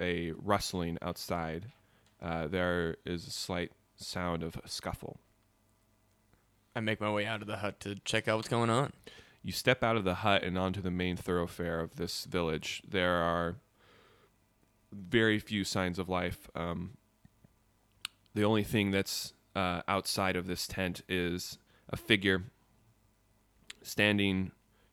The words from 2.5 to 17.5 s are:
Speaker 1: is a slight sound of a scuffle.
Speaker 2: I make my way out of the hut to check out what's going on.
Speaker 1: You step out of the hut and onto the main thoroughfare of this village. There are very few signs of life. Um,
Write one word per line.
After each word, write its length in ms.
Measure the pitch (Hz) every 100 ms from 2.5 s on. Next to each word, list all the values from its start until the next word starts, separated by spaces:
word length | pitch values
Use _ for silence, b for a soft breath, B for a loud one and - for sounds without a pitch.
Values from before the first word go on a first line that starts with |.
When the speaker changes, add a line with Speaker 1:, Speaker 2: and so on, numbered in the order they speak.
| 92 90 87 85 82 -
Speaker 1:
is 220 | 87 85
a 40 |
slight 400 | - - 92 85 - _ _
sound 440 | - - 90 85
of 160 | 82 -
a 40 | -
scuffle. 520 | - - - - - _ _ _ _ _ _ _ _ _ _ _ _ _ _ _ -
Speaker 2:
I 40 |
make 200 | 110 110
my 120 | 107
way 140 | 104 104
out 160 | 110
of 60 | 104
the 100 | 104
hut 220 | 101 95
to 140 | 98 101
check 240 | - 110 110
out 100 | 110
what's 100 | 110
going 220 | 117 117
on. 240 | 117 139 - B B B B
Speaker 1:
You 80 | -
step 320 | 92 - 127
out 120 | 117 113
of 100 | 95
the 100 | 90
hut 260 | 104 98
and 160 | - 90
onto 240 | 92 92
the 80 | 92
main 280 | 90 90 90
thoroughfare 640 | - 87 85 - 87 82
of 180 | 82 -
this 280 | 87 - -
village. 560 | 90 82 78 - - -
There 300 | 95 90 87
are 400 | 85 85 85 98 _ b b b b b b b _ _ _ _ _
very 480 | 101 92 113 110 107
few 240 | - 107 92
signs 340 | 104 92 90
of 100 | 90
life. 400 | 92 87 - - -
Um, 360 | 85 85 87 - _ _ - _ _